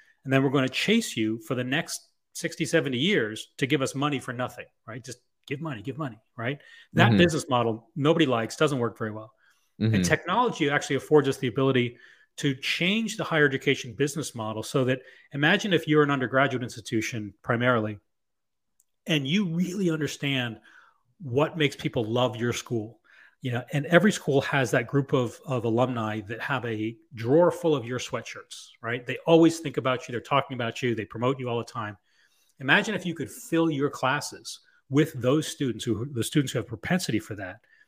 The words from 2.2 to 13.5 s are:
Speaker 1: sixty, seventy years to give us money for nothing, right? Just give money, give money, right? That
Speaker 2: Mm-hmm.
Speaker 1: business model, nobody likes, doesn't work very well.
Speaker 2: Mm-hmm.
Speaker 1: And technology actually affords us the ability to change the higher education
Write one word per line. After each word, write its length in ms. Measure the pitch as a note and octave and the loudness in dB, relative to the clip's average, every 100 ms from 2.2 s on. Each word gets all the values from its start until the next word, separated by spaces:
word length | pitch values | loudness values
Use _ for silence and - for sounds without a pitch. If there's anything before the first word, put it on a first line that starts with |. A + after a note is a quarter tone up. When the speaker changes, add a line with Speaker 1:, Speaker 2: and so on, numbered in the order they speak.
| _ | _
Speaker 1:
sixty, 320 | - D#3+ - D3+ | -10 -8 -6 0
seventy 320 | E3 C#3 B2 | 2 2 0
years 560 | F3 F3+ G#2+ G#2+ - - | 0 0 -2 -6 -14 -6
to 100 | C3+ | 0
give 160 | D3 | 0
us 140 | C3 C#3 | 0 -2
money 240 | D3 C3+ | -2 -2
for 140 | C3 | -6
nothing, 320 | A#2+ B2 - - _ - | -8 -8 -8 -18 _ -16
right? 160 | A#2+ | -14
Just 180 | B2+ - _ _ - | -14 -18 _ _ -12
give 140 | C#3+ | -10
money, 200 | D#3+ A2+ | -8 -8
give 160 | C3+ C3+ | -10 -8
money, 220 | C#3+ G#2+ _ - | -8 -10 _ -8
right? 240 | A#2 D3 - - - | -6 -6 -12 -20 -4
That 200 | - E3 | 4 6
Speaker 2:
Mm-hmm. 60 | G#2+ | 6
Speaker 1:
business 280 | E3+ D#3 - | 4 2 0
model, 400 | B2 A#2 G#2+ - D#3 | 0 0 -2 -8 0
nobody 300 | C#3+ E3 C#3 | 2 4 4
likes, 320 | A#2 A2 - | 2 -2 0
doesn't 200 | D3+ C3+ | 0 0
work 200 | A#2 - | -2 -4
very 140 | A2 | -8
well. 200 | G#2+ A2 _ _ _ _ - | -8 -14 _ _ _ _ -2
Speaker 2:
Mm-hmm. 160 | A2 G#2+ | 2 2
Speaker 1:
And 80 | |
technology 680 | - D#3 E3+ G#3 A#3+ - C#3+ | 2 0 0 0 0 0 0
actually 280 | C#3+ - C3+ | 0 0 -4
affords 320 | - D3+ C3+ | 4 4 4
us 80 | - | 0
the 100 | B2+ | -2
ability 480 | A#2+ C3+ B2+ A#2+ - - _ _ - | 2 2 2 0 -4 -20 _ _ -4
to 160 | D3 C3 | -4 -2
change 600 | - - F3 A3 A3 G#3+ | -4 -2 0 0 -4 -6
the 80 | |
higher 220 | - D#3+ | -2 2
education 480 | D3 | 2